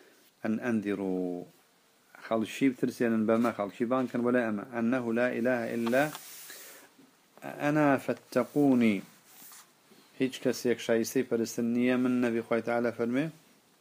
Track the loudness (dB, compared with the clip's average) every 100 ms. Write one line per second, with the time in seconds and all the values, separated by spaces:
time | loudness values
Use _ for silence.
0 | -20 _ _ _ -4 -2 0 -2 -2 -2
1 | -2 -2 -2 -6 -10 -18 _ _ _ _
2 | _ -20 -4 -2 -2 0 0 2 -2 0
3 | 0 2 2 2 2 -2 -6 -4 -2 0
4 | -2 -2 0 2 0 -4 -6 -2 0 0
5 | 0 0 0 0 0 0 -2 -2 0 2
6 | 0 -4 -14 -18 -18 -18 -20 -20 -20 _
7 | -20 _ _ -16 -14 -4 0 4 4 4
8 | 0 -6 -2 -2 0 2 4 6 4 2
9 | -4 -18 _ -20 -20 -20 -20 _ _ -20
10 | -20 -4 -4 0 -2 0 0 -2 2 0
11 | 2 0 0 -2 -2 -2 -2 0 2 2
12 | 2 2 0 -2 -2 -2 0 0 0 -2
13 | -2 -2 -4 -8 _ _ _ _